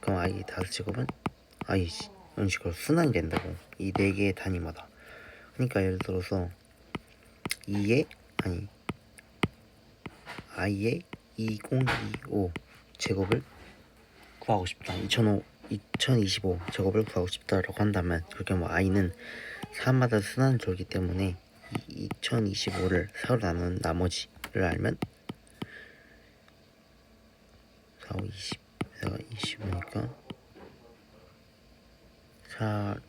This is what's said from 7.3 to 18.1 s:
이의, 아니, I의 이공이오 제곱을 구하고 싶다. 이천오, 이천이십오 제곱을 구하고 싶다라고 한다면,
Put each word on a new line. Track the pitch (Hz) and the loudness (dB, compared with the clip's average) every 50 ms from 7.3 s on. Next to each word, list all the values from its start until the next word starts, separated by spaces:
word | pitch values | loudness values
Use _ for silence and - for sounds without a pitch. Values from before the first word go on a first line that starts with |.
| - - - - - - - | -20 -12 -6 -6 -6 -6 -4
이의, | - 101 101 101 101 113 139 156 - - - - - - - | -2 0 0 4 4 4 4 4 0 -4 -20 -20 -14 -6 -4
아니, | - 92 87 87 - - - - - - - - - - - - - - - - - - - - - - - - - - - - - - - - - - - - - - - | -2 -2 -2 -2 -4 -8 -12 -16 -12 -12 -12 -12 -12 -20 -20 -20 -20 -20 -4 -4 -4 -4 -4 -12 -20 -20 -20 -20 -20 -20 -20 -16 -16 -16 -16 -16 -16 -14 -14 -14 -14 -12 -6
I의 | - 90 101 104 98 101 113 127 170 - _ - - - - - | -2 -2 0 0 0 0 0 0 -2 -4 _ -18 -20 -20 -18 -8
이공이오 | - 113 110 110 107 - - - 127 127 127 113 120 110 104 107 - - - - 101 98 90 85 - - - - - - - - | -6 -4 -4 -4 -6 -4 -2 0 0 2 2 0 -2 -2 -6 -6 -8 -8 -2 0 0 0 0 -2 -6 -12 -14 -20 -20 -20 -20 -10
제곱을 | - - - 101 95 98 92 110 123 - - - - - - - - - - - - - - - - - - - - | -6 -2 -2 0 0 2 2 2 0 0 -6 -18 -20 -20 -20 -20 -20 -20 -20 -20 -20 -20 -20 -20 -20 -20 -20 -20 -14
구하고 | - - 113 101 92 | 0 2 2 2 2
싶다. | 92 - - - - - | -2 -6 -8 -8 -6 -4
이천오, | 92 98 98 - - 113 107 104 92 - - - - - - | -4 -2 0 2 4 6 6 6 4 0 -4 -20 -20 -8 -6
이천이십오 | - 104 - - - - - - 131 120 104 95 95 - - 95 90 87 87 - - | -6 -6 -6 -6 -4 -2 2 4 6 4 6 4 2 0 0 0 -2 -2 -4 -6 -2
제곱을 | - 98 95 95 110 110 | 2 2 4 4 4 2
구하고 | - - 92 90 | 2 0 0 0
싶다라고 | 92 - - - - - 95 92 - - | 0 -2 -8 0 2 2 2 2 0 0
한다면, | - 104 107 98 101 87 87 | 2 2 4 4 2 2 2